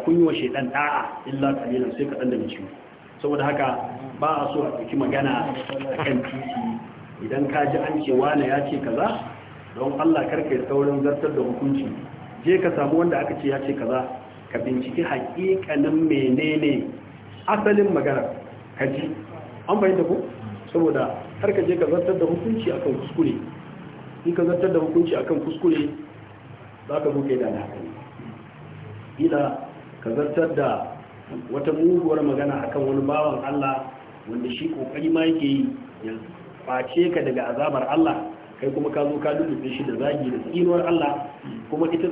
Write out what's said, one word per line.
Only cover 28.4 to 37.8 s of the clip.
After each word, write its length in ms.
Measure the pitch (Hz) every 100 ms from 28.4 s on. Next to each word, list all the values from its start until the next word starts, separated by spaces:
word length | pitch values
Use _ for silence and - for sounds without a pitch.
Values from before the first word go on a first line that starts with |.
| - - - - - - - -
Kila 240 | 160 147 139 - - - - -
ka 80 | -
zartar 440 | 117 - - 160
da 160 | - 131 120 - - - - - 120 -
wata 220 | 131 160
muguwar 500 | 151 165 175 160 151
magana 440 | 147 135 143 139 -
akan 200 | 143 135
wani 160 | 139
bawan 400 | 135 151 151 -
Allah 460 | 139 143 135 - - - - - 107
wanda 200 | 120 127
shi 180 | 120 160
kokari 400 | 139 127 147 160
ma 160 | 160 160
yake 200 | 160 143
yi 200 | 139 123 - - -
ya 80 | 110 110 107 - - -
kwace 460 | - 127 123 170 175
ka 100 | 170
daga 260 | 131 123 120
azabar 320 | 120 151 139